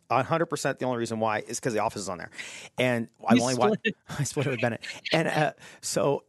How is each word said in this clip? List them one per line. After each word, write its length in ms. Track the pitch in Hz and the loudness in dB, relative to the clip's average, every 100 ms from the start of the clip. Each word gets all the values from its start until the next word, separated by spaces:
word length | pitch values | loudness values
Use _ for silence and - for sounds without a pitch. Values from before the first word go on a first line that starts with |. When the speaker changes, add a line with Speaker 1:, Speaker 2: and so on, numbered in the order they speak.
| - | 0
Speaker 1:
A 140 | 123 | 2
hundred 240 | 127 160 170 | 2 0 0
percent 320 | 151 143 131 | -2 -2 -2
the 60 | 127 | -2
only 120 | 120 | -2
reason 220 | 113 113 | -2 0
why 200 | 110 107 | 0 0
is 200 | - 117 | -4 -4
'cause 140 | 135 | -2
The 60 | 107 | 0
Office 220 | 110 110 | -2 -2
is 80 | 98 | -8
on 80 | 87 | -8
there. 140 | - - - - - - | -10 -14 -14 -14 -10 0
And 300 | 127 117 113 _ - | 2 2 -2 _ 4
I've 100 | 120 | 4
Speaker 2:
You 40 | |
Speaker 1:
only 100 | 123 123 | 6 4
Speaker 2:
split 140 | 120 | 2
Speaker 1:
watched, 120 | - - | 2 -2
Speaker 2:
it? 80 | - - | -6 -10
Speaker 1:
<laughs> 100 | - | -6
I 40 | |
split 240 | 135 147 139 | -4 -2 -2
it 20 | |
with 100 | 120 | 0
Bennett. 220 | 120 113 - - - | -2 -2 -10 -12 0
And, 140 | 160 160 | 0 2
uh, 260 | - 151 - - - | 2 0 -2 -20 -12
so 420 | - - 143 139 | -4 0 2 0